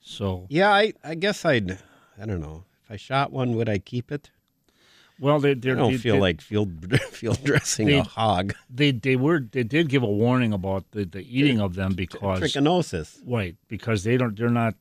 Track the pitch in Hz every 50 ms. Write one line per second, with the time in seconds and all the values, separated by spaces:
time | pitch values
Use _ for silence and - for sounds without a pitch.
0 | _ - - - 101 98 92 90 92 95 139 160 190 208 202 202 214 220 - _
1 | - 143 160 165 175 208 196 - - 170 143 117 101 90 92 92 - _ _ _
2 | _ _ _ - 101 110 101 87 76 73 78 82 95 _ _ _ _ _ 110 98
3 | - - 131 135 139 - - 135 127 123 117 113 117 113 104 98 - - - 123
4 | - _ 147 147 _ - _ _ _ _ _ _ _ _ _ _ _ _ _ _
5 | _ _ _ _ 131 139 147 147 139 143 139 127 113 131 131 127 131 113 131 127
6 | 113 123 104 98 98 92 82 76 - - 104 104 107 98 85 80 85 90 113 -
7 | - - - - - 113 104 123 139 147 - - - - - - 110 147 143 139
8 | - - - - 113 110 98 87 95 98 104 - - _ 127 123 147 143 135 113
9 | - 135 131 127 131 147 175 160 127 110 - 135 123 104 127 156 170 147 127 139
10 | 123 104 104 101 110 120 127 127 123 113 104 98 90 98 95 95 - _ - 104
11 | 101 87 - 98 92 - 120 131 143 147 127 110 101 95 87 95 95 95 95 87
12 | 95 82 - - 98 98 95 92 98 139 - 139 139 151 180 180 160 - - 85
13 | 76 - - - - 127 120 113 98 87 80 _ _ _ 113 101 - 113 113 104
14 | 90 113 123 127 127 117 104 101 117 120 120 120 117 113 104 _